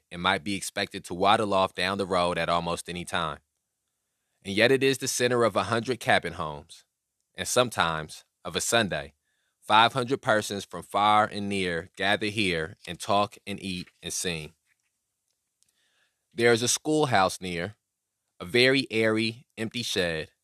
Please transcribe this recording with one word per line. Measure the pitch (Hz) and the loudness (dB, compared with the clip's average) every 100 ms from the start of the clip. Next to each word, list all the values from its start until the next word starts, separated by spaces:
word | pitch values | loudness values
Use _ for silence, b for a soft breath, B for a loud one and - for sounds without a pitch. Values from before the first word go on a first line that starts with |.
| _ | _
and | 87 | -4
might | 92 95 85 | -2 -2 -2
be | 95 | -6
expected | - - 101 98 | -6 -6 -6 -8
to | - | -10
waddle | 87 98 110 107 | 0 4 4 4
off | 95 92 - | 2 0 -2
down | 90 98 | -4 -2
the | 92 | 0
road | 90 87 85 | 0 0 0
at | 82 | 0
almost | 87 85 85 - | 0 0 -6 -6
any | 87 | -10
time. | 85 92 80 71 _ _ _ _ _ _ _ _ _ _ 101 | -6 -4 -4 -6 _ _ _ _ _ _ _ _ _ _ -4
And | |
yet | 101 117 | 2 4
it | 135 | 4
is | 135 131 | 2 0
the | 131 | -4
center | - 123 123 | -2 0 2
of | 113 101 | 2 2
a | |
hundred | 95 117 117 120 | 0 -2 -2 -4
cabin | 127 98 85 | 2 2 0
homes, | 85 78 73 - - _ _ _ _ _ - | -6 -8 -8 -16 -20 _ _ _ _ _ -10
and | 92 | -2
sometimes, | 120 123 104 85 80 76 - - _ 90 | 0 0 0 -2 -2 -8 -14 -20 _ -8
of | 85 | -6
a | |
Sunday, | - 117 101 78 73 - _ _ _ _ | 0 0 0 -2 -8 -16 _ _ _ _
five | - 107 117 | 2 6 6
hundred | 131 123 135 | 2 -2 -2
persons | 131 107 - 101 - | 2 0 0 -6 -8
from | 87 | -12
far | - 101 104 107 | -6 0 4 4
and | 107 104 101 | 2 -2 -4
near | 98 90 82 90 - | -2 -2 -4 -6 -4
gather | 95 101 107 | -2 0 -2
here | 101 98 82 78 - - | -2 -2 -2 -4 -10 -16
and | 87 | -12
talk | - 101 101 - - | -2 0 0 -4 -12
and | 98 | -10
eat | 95 90 82 _ | -8 -8 -10 _
and | 87 | -10
sing. | - 92 80 76 - _ _ _ _ _ _ _ _ _ _ _ _ _ _ _ _ _ | -6 -6 -6 -10 -16 _ _ _ _ _ _ _ _ _ _ _ _ _ _ _ _ _
There | - 117 | 2 4
is | 117 | 4
a | 117 | 2
schoolhouse | - 151 156 147 107 92 - | -2 0 2 4 4 4 0
near, | 92 85 85 - _ _ _ _ _ _ | -6 -4 -6 -8 _ _ _ _ _ _
a | 90 | -2
very | 120 127 139 127 | 4 4 4 0
airy, | 110 110 110 113 113 - - | 0 2 2 0 -4 -14 -10
empty | 110 120 | -8 -8
shed, | 113 101 87 80 73 _ | -4 -2 0 -2 -8 _